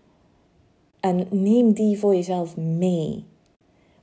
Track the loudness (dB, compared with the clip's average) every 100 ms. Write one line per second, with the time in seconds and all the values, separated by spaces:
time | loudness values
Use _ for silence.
0 | _ _ _ _ _ _ _ _ _ _
1 | -2 -2 -2 0 2 4 4 4 0 0
2 | 2 2 0 -4 -6 -6 -4 -2 0 -2
3 | -4 -8 -12 _ _ _ _ _ _ _